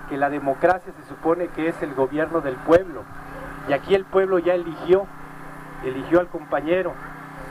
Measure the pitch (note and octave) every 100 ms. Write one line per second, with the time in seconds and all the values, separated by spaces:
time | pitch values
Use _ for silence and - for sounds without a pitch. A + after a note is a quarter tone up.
0 | - C#3 C#3+ D3 C#3 C3+ E3+ F3+ G3 D#3
1 | D3 C#3 D#3+ E3+ F3 - D#3+ E3 D#3 C3+
2 | C3+ D3 D#3 E3 C#3+ B2+ - E3+ F#3 -
3 | - - - - - - C#3+ C#3 E3 G3
4 | F#3+ F#3 F#3+ F3+ E3+ F3+ E3+ D3+ D#3+ F#3+
5 | G3 - - - - - - - C3 C3
6 | C3 E3+ F3 E3+ D3+ D3 D3+ F3+ F3+ -
7 | - - - - -